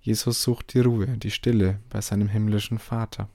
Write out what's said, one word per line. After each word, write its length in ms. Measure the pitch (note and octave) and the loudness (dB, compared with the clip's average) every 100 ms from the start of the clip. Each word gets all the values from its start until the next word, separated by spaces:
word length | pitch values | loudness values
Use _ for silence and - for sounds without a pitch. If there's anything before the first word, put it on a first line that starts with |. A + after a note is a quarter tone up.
Jesus 400 | - A2 - A#2+ | 0 0 0 0
sucht 320 | - A#2+ - | 0 -2 0
die 60 | B2+ | 4
Ruhe, 380 | B2 A#2 G2 A#2 | 4 2 0 -2
die 120 | G#2+ | -4
Stille 500 | - A#2 A2+ F#2+ G2+ - | -2 2 4 4 0 -6
bei 120 | G#2+ | -8
seinem 260 | - G2+ G#2 | -2 0 2
himmlischen 520 | G#2+ G#2+ G#2 - A2+ | 2 2 0 -2 -6
Vater. 500 | - A#2 A2+ - G2+ | -4 -6 -4 -8 -10